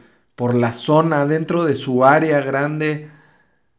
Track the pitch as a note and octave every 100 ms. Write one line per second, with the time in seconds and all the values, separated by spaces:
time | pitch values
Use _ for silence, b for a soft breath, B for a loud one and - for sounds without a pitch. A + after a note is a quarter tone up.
0 | B B B - B2 A#2+ A#2+ A#2 - D3+
1 | D#3+ D3 C#3+ D#3+ D#3+ F3 E3 B2+ C#3 B2+
2 | C3 D3+ D#3+ D3 C3 C#3 D3 D3+ D#3 D3+
3 | D3+ b b b b b b